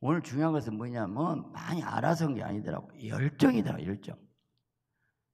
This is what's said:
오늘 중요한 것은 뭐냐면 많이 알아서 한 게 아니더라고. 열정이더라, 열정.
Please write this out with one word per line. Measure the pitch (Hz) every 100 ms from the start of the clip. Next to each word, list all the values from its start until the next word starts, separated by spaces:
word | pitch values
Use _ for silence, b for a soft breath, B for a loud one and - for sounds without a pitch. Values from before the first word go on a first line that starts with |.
오늘 | 127 170
중요한 | 139 127 160
것은 | 156 117 107
뭐냐면 | 120 120 98 107 175 160 -
많이 | 160 170 180
알아서 | - - 156 165 160
한 |
게 | 113
아니더라고. | 87 101 - 76 - - 110
열정이더라, | - 139 - 277 240 190 127
열정. | 156 202 - - - _ _ _ _ _ _ _ _ _ _